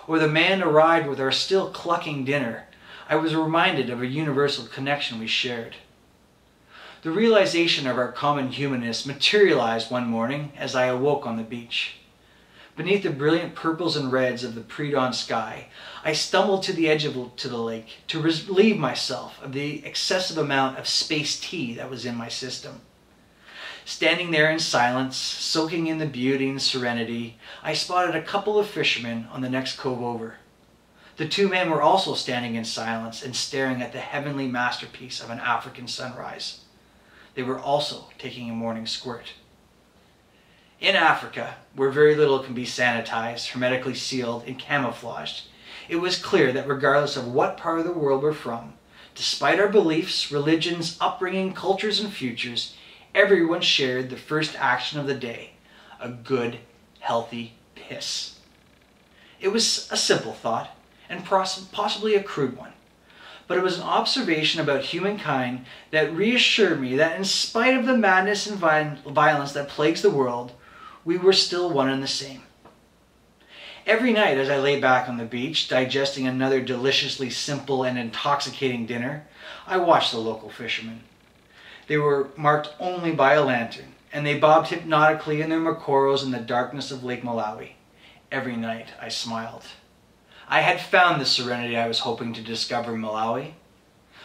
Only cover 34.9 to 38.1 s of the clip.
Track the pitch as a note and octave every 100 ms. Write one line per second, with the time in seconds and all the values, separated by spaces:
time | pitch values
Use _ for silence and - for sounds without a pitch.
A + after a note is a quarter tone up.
34.9 | - B2+ - A#2 A#2 A#2+ A#2 C3 B2 B2
35.9 | - B2+ A#2 - - - - - _ _
36.9 | _ _ - - - B2+ C3 C3+ C#3+ -
37.9 | - -